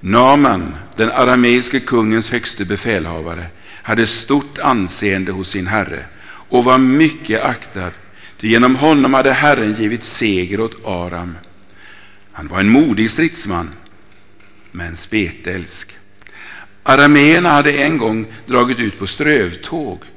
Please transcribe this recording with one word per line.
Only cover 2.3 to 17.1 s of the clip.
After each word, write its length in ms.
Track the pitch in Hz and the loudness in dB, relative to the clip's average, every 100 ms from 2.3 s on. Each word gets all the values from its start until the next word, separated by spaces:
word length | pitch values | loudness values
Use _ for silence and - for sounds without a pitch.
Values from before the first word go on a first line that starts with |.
högste 340 | 120 - - | -6 -6 -10
befälhavare, 800 | 92 98 117 104 82 82 80 82 85 - - - | -6 -6 -2 -4 -4 -8 -10 -10 -12 -18 -20 -18
hade 240 | - 113 113 | -4 0 0
stort 520 | - - 143 139 - | -2 -2 -2 -2 -6
anseende 760 | 147 120 92 - 104 95 92 | -2 -2 -2 -4 -4 -2 -4
hos 160 | 92 92 | -8 -8
sin 180 | 101 92 | -6 -4
herre 380 | 107 92 69 - - | -2 -4 -8 -14 -20
och 400 | - - - 123 | -20 -20 -2 0
var 140 | 123 127 | 4 4
mycket 640 | 131 139 160 - - 110 | 4 4 2 0 -4 -2
aktad, 480 | 139 117 - 98 90 - - - - - | -2 -6 -10 -10 -10 -12 -20 -20 -20 -8
ty 100 | 113 | 2
genom 280 | 113 123 131 | 4 4 4
honom 380 | 151 151 135 | 4 4 4
hade 180 | 135 135 | 4 4
Herren 420 | 127 147 135 107 | 2 2 2 0
givit 300 | 107 107 117 | -2 -4 -4
seger 560 | - - 113 95 90 101 | -6 -4 -2 0 -2 -4
åt 240 | 113 - | -6 -8
Aram. 520 | 110 90 87 87 87 82 - - - - - - - - - | -8 -8 -6 -8 -10 -12 -18 -20 -20 -20 -20 -20 -20 -20 -20
Han 160 | - 76 | -16 -8
var 120 | 90 | 0
en 80 | 101 | 4
modig 420 | 123 156 107 113 | 4 4 0 -2
stridsman, 600 | 113 160 - 104 87 82 - - - - - - - - - - | 0 -4 -4 -8 -6 -8 -14 -20 -20 -20 -20 -20 -20 -20 -20 -20
men 260 | 90 85 85 | -14 -12 -12
spetälsk. 1000 | - 110 90 - 85 92 85 - - - - - - - - - - - | -4 -4 -4 -6 -10 -10 -12 -14 -16 -20 -20 -20 -20 -20 -20 -20 -20 -8
Arameerna 680 | - 135 147 | 2 6 6